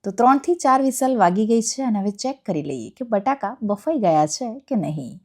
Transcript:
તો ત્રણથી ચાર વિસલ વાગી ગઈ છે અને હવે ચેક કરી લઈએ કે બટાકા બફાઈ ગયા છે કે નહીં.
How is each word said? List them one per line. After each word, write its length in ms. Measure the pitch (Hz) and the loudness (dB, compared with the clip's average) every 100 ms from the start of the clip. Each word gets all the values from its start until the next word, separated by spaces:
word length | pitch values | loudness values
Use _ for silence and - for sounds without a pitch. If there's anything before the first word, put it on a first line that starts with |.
તો 60 | 196 | -6
ત્રણથી 440 | 190 247 277 311 | 2 4 4 2
ચાર 280 | 349 277 262 | 0 2 4
વિસલ 340 | 269 254 262 247 | 2 0 0 4
વાગી 300 | 175 185 220 | 4 4 2
ગઈ 160 | 233 | 2
છે 200 | 226 - | 0 -4
અને 180 | 262 208 | -2 0
હવે 100 | 196 | -2
ચેક 340 | 202 262 277 | -4 -8 -8
કરી 180 | - 165 | -6 -4
લઈએ 280 | 143 135 110 | -4 -8 -10
કે 140 | _ | _
બટાકા 520 | 247 208 202 277 196 254 | -4 -2 -2 -4 -6 -6
બફાઈ 360 | 208 202 - 320 | -4 -4 -2 0
ગયા 280 | 190 156 151 | 2 4 2
છે 320 | - 240 254 | -2 -8 -10
કે 180 | _ 233 | _ -2
નહીં. 460 | 151 151 123 - | -2 -6 -10 -16